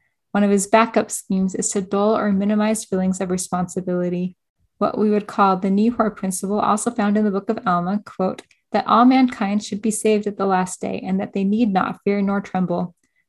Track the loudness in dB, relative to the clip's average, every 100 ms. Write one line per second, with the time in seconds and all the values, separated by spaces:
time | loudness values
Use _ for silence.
0 | _ _ _ 0 2 2 4 2 4 0
1 | -2 -6 -4 -2 -2 -2 -4 -4 -2 0
2 | 2 2 2 0 2 0 0 -2 -2 -2
3 | 0 -2 -2 -4 -4 -4 -4 -6 -4 -2
4 | -2 -2 -6 -8 _ _ _ -4 -4 0
5 | 2 0 -2 0 2 2 0 2 2 2
6 | -2 -2 -6 -6 -4 -2 0 0 -2 -2
7 | 0 2 0 -2 -4 -4 0 -2 0 -4
8 | -6 -4 -4 -4 -12 _ _ -4 2 6
9 | 6 6 4 0 -2 -2 -4 -4 -2 0
10 | 2 2 0 -2 0 0 0 -4 -6 -6
11 | -4 -4 -2 -2 0 2 2 0 -2 -2
12 | -2 0 0 -2 -2 -2 -2 -2 -4 _
13 | _ _